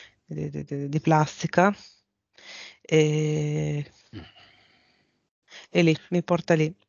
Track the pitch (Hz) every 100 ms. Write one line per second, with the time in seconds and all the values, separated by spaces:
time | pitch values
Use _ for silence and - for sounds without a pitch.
0 | - _ - 151 151 147 147 143 143 147
1 | - 156 151 - 170 - 190 202 - _
2 | _ _ _ _ - - - - - 156
3 | 151 151 151 151 151 151 151 147 143 _
4 | _ - - _ - _ _ _ _ _
5 | _ _ _ _ _ - - 180 165 156
6 | - 175 - 170 - 165 156 -